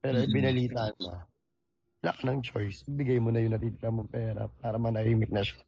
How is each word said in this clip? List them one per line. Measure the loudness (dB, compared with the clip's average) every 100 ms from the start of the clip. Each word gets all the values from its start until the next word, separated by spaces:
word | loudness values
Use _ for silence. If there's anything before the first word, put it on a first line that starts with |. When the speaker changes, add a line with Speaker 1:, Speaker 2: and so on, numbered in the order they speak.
Speaker 1:
Pero | 2 2
Speaker 2:
Mm-mm. | 2
Speaker 1:
ibinalita | 4 4 2 0 0 -4
na, | -4 -10 -10 -14 _ _ _ _ _ _ _
wala | -4
ka | -2
ng | -2 -2
choice. | -4 -4 -4 -6
Bigay | -6 -2 2 2
mo | 4
na | 2
yung | 2
natitira | 0 -2 -4 -4
mong | -4 -4
pera | -4 -4 -4 -6
para | -6 -4 -2
manahimik | 0 2 4 4 2
na | 0
siya. | -2 -6